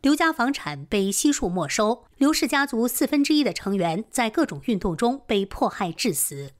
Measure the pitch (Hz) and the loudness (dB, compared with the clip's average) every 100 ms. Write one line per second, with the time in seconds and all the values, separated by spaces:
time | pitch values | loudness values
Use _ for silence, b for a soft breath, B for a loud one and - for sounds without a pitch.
0 | 269 302 330 311 240 285 - 143 143 208 | 2 2 2 2 -2 -2 -6 -10 -2 0
1 | 196 196 294 285 185 180 147 - 214 247 | 0 2 2 2 -2 -2 -2 0 0 0
2 | _ _ 277 311 285 285 277 226 240 - | _ _ 2 2 0 0 0 0 0 0
3 | 269 294 285 302 247 - - 196 170 165 | 2 2 4 2 2 -2 -2 0 0 -2
4 | - - 226 277 285 143 - 202 196 160 | -4 -2 0 0 0 -2 -2 -2 -2 0
5 | 233 277 - 208 196 - 220 - 180 - | 0 0 0 0 0 -2 -2 0 -6 -2
6 | 240 151 - 139 139 | -2 -2 -4 -6 -14